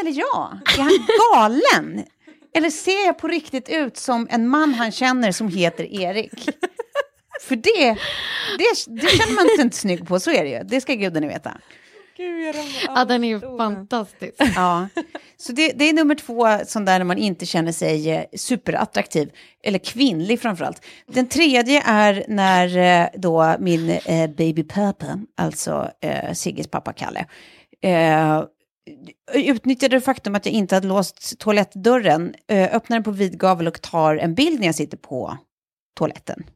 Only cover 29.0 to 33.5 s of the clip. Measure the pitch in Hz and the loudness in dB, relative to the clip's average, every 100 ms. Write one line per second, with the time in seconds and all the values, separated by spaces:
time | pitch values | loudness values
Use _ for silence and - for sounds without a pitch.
29 | - - - 277 277 233 254 254 269 254 | -20 -20 -4 -2 0 0 0 0 2 2
30 | 254 247 - 202 202 214 185 190 190 196 | 0 -4 -2 -4 -2 0 2 2 2 0
31 | 180 - - - 214 208 196 190 202 254 | -2 -6 -14 -8 0 2 0 0 2 4
32 | 196 156 170 - - 208 185 226 - 233 | 4 2 0 -8 -2 2 2 0 -2 -4
33 | 214 196 190 170 190 | -2 -2 -2 0 2